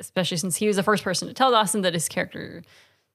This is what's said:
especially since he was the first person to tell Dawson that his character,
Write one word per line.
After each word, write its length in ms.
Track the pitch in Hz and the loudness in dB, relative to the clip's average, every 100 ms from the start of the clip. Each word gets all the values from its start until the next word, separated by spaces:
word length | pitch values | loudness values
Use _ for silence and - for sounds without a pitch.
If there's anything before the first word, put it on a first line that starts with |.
especially 360 | - - 175 175 | -8 -2 -2 -2
since 180 | 190 - | -4 0
he 100 | 214 | 0
was 100 | 196 | 2
the 60 | |
first 220 | 208 202 | 2 2
person 240 | 196 175 - | 0 -4 -4
to 60 | |
tell 160 | - 262 | 2 4
Dawson 300 | 233 202 214 | 4 4 2
that 120 | 185 | 0
his 140 | 170 - | 0 -2
character, 540 | 180 180 - - 170 - _ _ _ _ | -4 -6 -6 -12 -14 -18 _ _ _ _